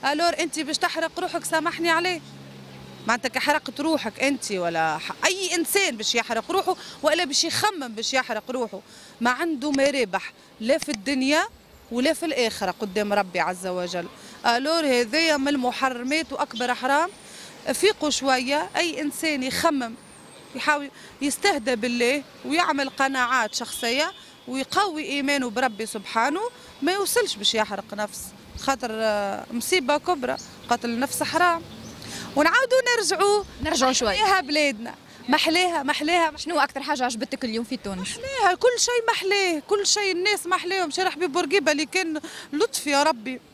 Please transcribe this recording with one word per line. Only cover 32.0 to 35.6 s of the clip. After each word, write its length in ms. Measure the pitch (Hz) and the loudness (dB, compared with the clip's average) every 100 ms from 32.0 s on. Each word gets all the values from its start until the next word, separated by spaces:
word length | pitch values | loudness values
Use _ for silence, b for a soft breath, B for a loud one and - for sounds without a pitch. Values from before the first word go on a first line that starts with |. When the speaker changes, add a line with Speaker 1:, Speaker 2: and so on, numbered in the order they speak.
| B B B - | B B B 2
Speaker 1:
ونعاودوا 420 | 311 415 508 508 494 480 | 4 4 6 4 4 2
نرجعوا، 480 | 349 359 403 415 381 - | 2 2 4 4 0 -6
Speaker 2:
نرجعوا 300 | 254 233 262 | -2 2 4
شوي. 220 | 262 233 | 4 2
Speaker 1:
محليها 260 | 196 427 381 | 2 4 4
بلادنا، 540 | 269 294 294 214 233 - - B - | 4 2 2 0 -8 -12 -18 B 0
محليها، 540 | 302 320 330 | 2 4 4